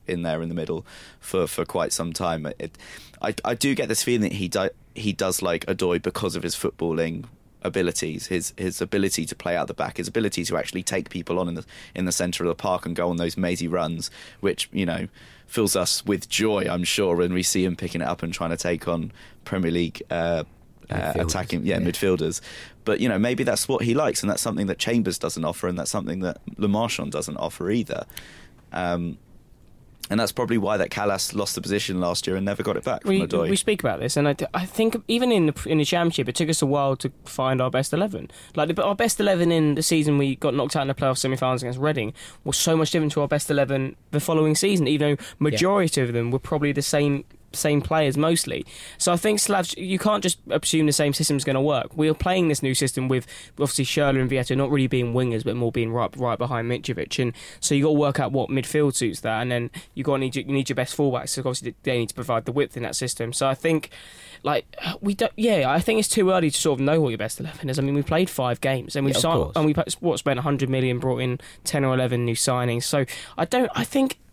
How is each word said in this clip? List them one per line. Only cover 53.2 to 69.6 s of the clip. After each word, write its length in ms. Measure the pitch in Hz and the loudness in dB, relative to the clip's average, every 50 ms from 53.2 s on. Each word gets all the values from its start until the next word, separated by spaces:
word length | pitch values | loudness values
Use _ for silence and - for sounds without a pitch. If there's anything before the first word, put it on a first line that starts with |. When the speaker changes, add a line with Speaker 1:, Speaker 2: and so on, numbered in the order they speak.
| - - - - - - | -2 -4 -12 -18 -20 -10
Speaker 3:
obviously 340 | - - 143 135 - - 131 | -4 -2 -2 0 0 0 0
Schürrle 340 | - - 156 147 139 135 131 | 0 2 2 4 4 4 2
and 100 | 131 123 | 2 2
Vietto 240 | 135 131 120 - 131 | 2 0 0 0 2
not 140 | 135 139 127 | 2 2 2
really 180 | 147 139 131 123 | 4 2 2 4
being 260 | 131 127 120 117 117 | 2 2 0 2 2
wingers, 280 | 127 127 123 113 110 | 2 2 2 0 0
but 140 | - 120 110 | 0 0 0
more 160 | 123 120 113 | 0 0 0
being 180 | 113 120 113 113 | 0 0 0 0
right, 240 | 113 120 113 - - 135 | 0 0 0 -2 -2 -2
right 200 | 127 120 110 - | -2 0 0 0
behind 320 | 120 127 123 117 117 117 | -2 -2 -2 -2 -2 -2
Mitrovic. 480 | 123 - - - 113 85 76 - - - | -2 -2 -4 -4 -4 -4 -4 -4 -2 0
And 100 | 127 120 - - - - - - | 0 0 -2 -6 -12 -18 -10 -6
so 140 | - - 147 | -2 0 2
you 100 | 139 143 | 4 4
gotta 100 | 156 151 | 4 4
work 260 | 143 147 143 135 151 | 4 4 2 2 0
out 100 | 131 98 | 0 0
what 200 | 135 135 - - | 0 0 0 0
midfield 440 | 135 135 - - - 151 147 139 131 | 0 -2 -2 0 2 2 2 2 2
suits 260 | - - 107 82 - | 0 0 -2 -2 -2
that, 200 | - 110 110 110 | -2 -2 -2 -2
and 100 | 120 123 | 0 0
then 200 | 123 120 120 113 - - - - - | -2 -2 -2 -4 -8 -12 -16 -10 -8
you 100 | - 127 | -4 -2
gotta 140 | 147 139 135 | 0 0 0
need 180 | 131 127 120 | 0 -2 -2
your, 80 | 139 - | -4 -4
you 80 | 139 | 0
need 160 | 139 139 127 - | 0 0 0 0
your 80 | 131 | -2
best 180 | - 123 - - | -2 -2 -2 0
fullbacks, 360 | - 143 131 123 123 - - | 0 2 2 2 0 -4 -4
so 100 | - 135 | -6 -4
obviously 340 | 127 131 123 - - 120 - - | -4 -4 -4 -4 -6 -8 -10 -6
they 140 | - 139 127 | -2 0 0
need 140 | 120 117 - | 0 0 -2
to 40 | - | -4
provide 300 | 127 120 - 120 113 - | -6 -2 0 0 0 0
the 80 | - | 0
width 240 | 120 147 135 - - | 0 0 0 -2 -2
in 60 | 120 | -6
that 120 | 120 - - | -6 -6 -4
system. 380 | - 131 123 - - 117 117 | -4 -4 -4 -4 -4 -6 -6
So 160 | 120 - 139 135 | -2 -2 0 0
I 60 | 131 | 0
think, 340 | - - 165 160 151 - - - - - - - - - - - - | 0 0 2 2 0 0 -4 -14 -18 -20 -20 -20 -20 -20 -20 -14 -6
like, 240 | - 143 - - - - - - - 170 175 - | -2 -2 -2 -2 -2 -6 -10 -10 -8 -8 -6 -4
we 140 | 202 202 196 | -2 -2 0
don't, 180 | - 233 - - | 0 0 -2 0
yeah, 340 | - 220 233 208 160 131 127 | 2 2 4 4 4 4 4
I 100 | 143 165 | 2 2
think 180 | - 233 220 220 | 2 2 2 2
it's 80 | 208 - | 2 2
too 240 | - 226 190 185 | 2 4 4 4
early 180 | 190 185 165 147 | 4 4 4 2
to 100 | - - | 2 2
sort 180 | - 160 139 127 | 2 2 2 2
of 60 | 135 | 4
know 160 | 143 156 165 | 4 4 4
what 80 | 151 127 | 4 2
your 100 | 113 104 | 0 -2
best 220 | 104 110 - - | -4 -6 -6 -8
eleven 300 | - 160 - - - 135 | -10 -10 -10 -8 -6 -4
is. 80 | 131 156 | -2 0
I 40 | |
mean, 120 | 139 139 143 | 0 2 2
we 80 | 143 | 0
played 260 | 139 - 156 165 185 - | 0 2 2 2 2 2
five 320 | - - 127 123 120 - | 0 0 0 0 0 0
games, 360 | - 135 135 127 - - - | 0 0 0 -2 -4 -4 -2
and 100 | 143 139 | 0 2
we've 80 | 135 131 | 2 2
Speaker 2:
Yeah, 40 | - | 2
of 40 | |
Speaker 3:
signed, 200 | - 165 165 - - | 2 2 2 2 2
Speaker 2:
course. 120 | - - | 0 2
Speaker 3:
and 80 | 160 | 2